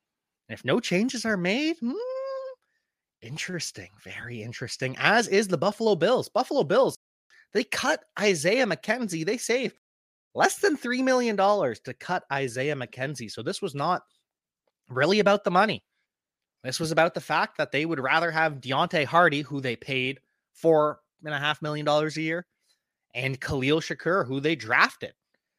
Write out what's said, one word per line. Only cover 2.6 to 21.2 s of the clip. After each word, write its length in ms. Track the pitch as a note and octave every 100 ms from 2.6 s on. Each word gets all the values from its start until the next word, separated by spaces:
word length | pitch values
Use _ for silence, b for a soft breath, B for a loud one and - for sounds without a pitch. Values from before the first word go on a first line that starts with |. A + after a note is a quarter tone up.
| _ _ _ _ _ _
interesting, 680 | A#2 D3+ - F3+ - - F#2 _
very 380 | F#2 G2 A#2 A#2
interesting, 540 | A2 - A#2+ - C3 C3
as 280 | C#3+ G#3+ A3
is 180 | G3 G#3
the 100 | E3+
Buffalo 380 | F#3 G#3 A3+ F#3
Bills. 320 | F3 B3 C3
Buffalo 380 | G#3 C4 C#4+ D#3
Bills, 320 | A3 A3+ - _ _ _ b b
they 100 | G#3
cut 400 | B3+ - B3+ D#4 - -
Isaiah 460 | G#3 E3+ D#3 A#3+ A#3+
McKenzie. 600 | D#3+ - A#3+ A3+ E3 D#3+
They 120 | A#3
save 360 | - A#3+ B3 - _ _ _ _ _ B2
less 220 | A3 -
than 180 | G4+ D4
three 260 | A#3+ B3
million 360 | C4 B3+ A#3+ G3+
dollars 420 | G3 G#3 C#3+ A2
to 120 | -
cut 320 | B2 - F3+ -
Isaiah 420 | C#3 C3+ A#2 C#3+ C#3+
McKenzie. 560 | A#2+ - C3 C#3+ A2
So 100 | -
this 200 | A#2 G3
was 120 | F#3+
not 280 | C#3 D3+ F3+ - _ _ _ _ _ _ _ _
really 300 | A#2+ D3+ G#3
about 260 | G3 G3+ G3+
the 60 |
money. 300 | F3+ G#3+ B2+ - _ _ _ _ _ _ _ B2+
This 160 | C3
was 100 | D#3+
about 220 | D#3+ E3+
the 80 | -
fact 360 | - D#3 G#3 -
that 140 | D3
they 140 | C#3 D#3+
would 140 | D#3
rather 300 | B2+ D#3 E3+
have 280 | D#3+ D#3+ C#3
Deontay 460 | B2+ C3 F3 E3+ C#3
Hardy, 360 | E3 F3 C#3+
who 200 | C#3+ C#3+
they 160 | C3 A2+
paid 420 | - C3 B2+ C3+ _ _ _
four 480 | _ E3 D#3+ D3+ - _ _